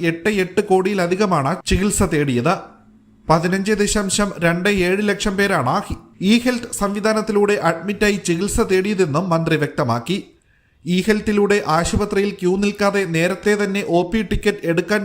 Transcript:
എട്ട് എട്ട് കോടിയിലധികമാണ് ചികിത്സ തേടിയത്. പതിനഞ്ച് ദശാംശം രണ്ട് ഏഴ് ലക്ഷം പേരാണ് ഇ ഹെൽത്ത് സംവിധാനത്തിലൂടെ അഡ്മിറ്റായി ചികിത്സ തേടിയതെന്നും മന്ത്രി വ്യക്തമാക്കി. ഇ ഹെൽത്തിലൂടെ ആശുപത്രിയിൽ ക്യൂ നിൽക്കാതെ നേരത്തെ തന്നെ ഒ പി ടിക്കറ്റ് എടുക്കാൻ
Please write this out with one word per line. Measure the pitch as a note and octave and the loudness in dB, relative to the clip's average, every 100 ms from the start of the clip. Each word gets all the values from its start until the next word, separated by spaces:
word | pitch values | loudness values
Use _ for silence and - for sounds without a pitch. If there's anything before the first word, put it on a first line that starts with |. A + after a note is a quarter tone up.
| E3+ | -2
എട്ട് | E3 G#3+ G#3 | 0 -2 0
എട്ട് | F3+ - G#3 | -2 -2 2
കോടിയിലധികമാണ് | F#3+ F#3+ G3+ E3+ F#3 G#3 E3 C3+ F3+ - | 2 2 0 0 0 0 0 0 -2 0
ചികിത്സ | F3 G3+ - F#3+ | 0 2 2 2
തേടിയത്. | D3+ D3 A#2+ C#3+ F#3 - - - - _ _ - | 2 0 0 0 -2 -6 -20 -20 -20 _ _ 0
പതിനഞ്ച് | E3 F3 F#3+ G3 G#3 | 2 2 -2 0 0
ദശാംശം | G#3 G#3+ G3 G3 G3+ E3 | 0 0 -2 0 -2 0
രണ്ട് | E3+ E3+ F#3+ G3+ F3 | 0 0 0 0 0
ഏഴ് | F#3+ G#3 | 0 0
ലക്ഷം | G3+ A3 F#3+ | 0 -2 0
പേരാണ് | G3 F3+ B2+ F#3+ - - - - F#3 | 0 2 0 -2 -4 -10 -12 -4 2
ഇ | A#3 | 2
ഹെൽത്ത് | B3 B3 A#3+ - | 2 -2 -6 -4
സംവിധാനത്തിലൂടെ | G3+ G#3 G#3+ G#3+ G#3 G#3 G3+ G#3 E3 | -2 0 0 0 0 2 2 2 0
അഡ്മിറ്റായി | E3+ G3 G3+ G#3 G#3 - | -2 -4 0 0 0 -2
ചികിത്സ | E3+ G3+ - G3 | -2 0 0 2
തേടിയതെന്നും | F#3 G3 G3 F3 C#3 F#3+ | 2 0 0 0 0 0
മന്ത്രി | E3 E3 D#3 | 0 2 0
വ്യക്തമാക്കി. | C#3+ - A#2 A#2+ A#2+ F#3+ - _ _ _ _ _ D#3 F#3 | -2 -2 -2 -2 -2 -6 -6 _ _ _ _ _ -2 0
ഇ | F#3 | 2
ഹെൽത്തിലൂടെ | G#3+ G#3+ G#3 G3+ G#3 G#3 D#3+ | 0 2 2 2 2 2 0
ആശുപത്രിയിൽ | E3+ G#3+ G#3 G3 G3+ G3 | 0 -2 0 0 -2 0
ക്യൂ | F3+ F#3+ | 0 2
നിൽക്കാതെ | G3+ G3+ G3+ G3+ F#3 D#3+ | 0 0 0 0 0 0
നേരത്തെ | F3 F#3+ G#3 G#3 | 0 0 0 2
തന്നെ | G3+ G3 - E3+ | 0 -2 0 0
ഒ | F3 | 2
പി | A3+ G#3+ | -2 0
ടിക്കറ്റ് | G#3 G#3 G3+ E3 | 0 0 -2 0
എടുക്കാൻ | E3+ E3+ G#3 | 0 0 -2